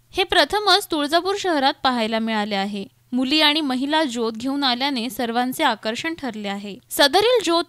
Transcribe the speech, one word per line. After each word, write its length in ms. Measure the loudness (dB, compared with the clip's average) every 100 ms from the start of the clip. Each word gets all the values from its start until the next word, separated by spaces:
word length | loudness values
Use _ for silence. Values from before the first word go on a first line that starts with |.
| _
हे 140 | -4
प्रथमच 600 | 0 2 2 2 2 2 2
तुळजापूर 440 | -2 0 0 0 -2
शहरात 360 | 0 2 2 0
पाहायला 360 | 0 0 0 -2
मिळाले 360 | -2 -2 -2
आहे. 460 | -2 -2 -6 -10 _ _
मुली 280 | -2 2 4
आणि 200 | 4 2
महिला 440 | 0 -2 0 0
ज्योत 280 | 0 -2 -4
घेऊन 320 | -4 -4 -2
आल्याने 460 | 0 0 -2 -2 -4
सर्वांचे 540 | -4 -2 -2 -2 0
आकर्षण 500 | 0 0 -4 -6 -6
ठरले 340 | -6 -8 -8 -8
आहे. 300 | -8 -10 -16 -4
सदरील 540 | 2 4 4 4 2
ज्योत 200 | 2 0